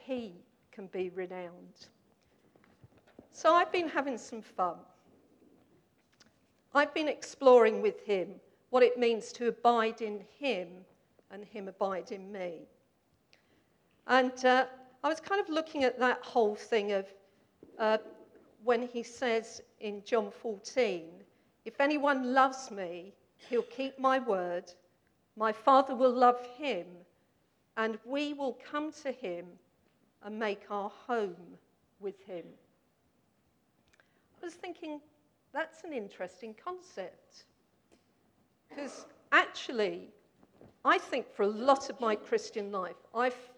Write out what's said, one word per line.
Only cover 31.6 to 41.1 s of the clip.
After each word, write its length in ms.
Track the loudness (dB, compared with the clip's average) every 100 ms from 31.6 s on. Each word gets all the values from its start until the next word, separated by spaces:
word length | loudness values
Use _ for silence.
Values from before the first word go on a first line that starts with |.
| _ _ _ _
with 180 | -12 -12
him." 340 | -14 -14 -14 -20 _ _ _ _ _ _ _ _ _ _ _ _ _ _ _ _ _ _
I 40 | -16
was 80 |
thinking, 480 | -14 -14 -12 -10 -12 -14 _ _ _ _
that's 320 | -6 -6 -8
an 80 | -10
interesting 640 | -8 -8 -10 -12 -10 -16
concept. 920 | -14 -12 -12 -12 -12 -12 -14 _ -20 -20 _ _ _ _ _ _ _ _ _ _ _ _
'Cause 340 | -12 -10 -12 -18 -20 _
actually, 760 | 2 2 -4 -6 -2 -2 -2 -10 -20 _ _ _ _ -20 _
I 140 | 2 2
think 320 | 2